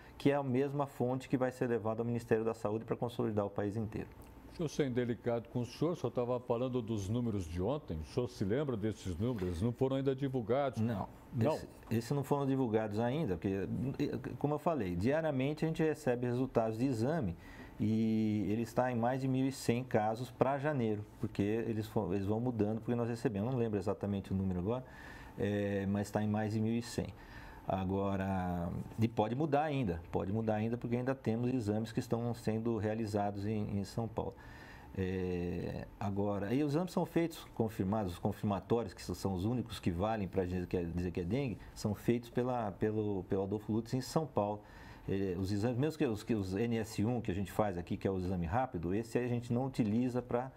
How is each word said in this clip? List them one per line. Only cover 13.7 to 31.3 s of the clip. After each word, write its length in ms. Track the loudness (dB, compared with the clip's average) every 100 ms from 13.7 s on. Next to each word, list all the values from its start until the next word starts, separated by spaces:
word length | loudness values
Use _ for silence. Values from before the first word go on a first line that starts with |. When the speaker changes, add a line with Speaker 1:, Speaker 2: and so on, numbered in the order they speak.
| 0 -2 0 -2 -2 -6 -2
Speaker 1:
como 160 | 0
eu 40 | 2
falei, 360 | 2 2 0
diariamente 720 | 2 2 2 2 2 0 0
a 40 | 0
gente 140 | 2
recebe 440 | 2 2 0 2 2
resultados 520 | 0 2 2 2 2
de 80 | 2
exame 500 | 2 2 2 0 -4 -10 -16 -16 -2
e 680 | 2 4 4 4 4 2 2
ele 140 | 0
está 280 | 0 2 2
em 60 | 2
mais 240 | 2 2
de 80 | 2
mil 180 | 2 0
e 60 |
cem 320 | 0 0 0
casos 460 | 2 2 2 0 -4
pra 260 | 0 2 2
janeiro, 480 | 0 2 2 0 -4 -6
porque 220 | -4 0
eles 440 | 0 2 0 -2 0
fo-, 280 | 0 0
eles 100 | 0
vão 160 | 0 0
mudando, 380 | 0 2 2 0
porque 160 | -2
nós 160 | 0 0
recebemos, 420 | 0 -2 0 0
não 60 | 2
lembro 200 | 2 2
exatamente 540 | 0 -2 0 -2 0
o 20 |
número 260 | 0 0 0
agora, 240 | 0 -2 -4 -14 -16 -14 -14 -2
é, 460 | 0 2 2 0
mas 260 | 0 0 0
tá 120 | 0
em 40 | 2
mais 280 | 2 0
de 60 | 0
mil 120 | 2
e 80 | 0
cem. 280 | -2 -4 -4 -8 -16 -16 -16 -10 -2
Agora, 1000 | -2 0 0 2 0 0 0 0 -2 -2 -4 -6 0
e 100 | 0
pode 260 | 4 2
mudar 300 | 2 2 2
ainda, 360 | 2 2 0 0 -2
pode 200 | -2 0
mudar 220 | 0 2
ainda, 240 | 2 2 -2
porque 180 | 0 0
ainda 200 | 0 0
temos 360 | 0